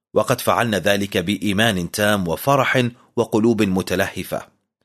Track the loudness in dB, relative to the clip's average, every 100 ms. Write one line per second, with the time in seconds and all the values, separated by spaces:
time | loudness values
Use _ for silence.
0 | _ -2 0 0 0 2 2 0 2 0
1 | 0 -2 -2 -2 -2 0 2 0 -4 -2
2 | 0 0 0 -2 0 2 2 0 -2 -4
3 | _ -4 0 2 2 2 0 0 -2 -2
4 | -2 -6 -8 -8 -10 _ _ _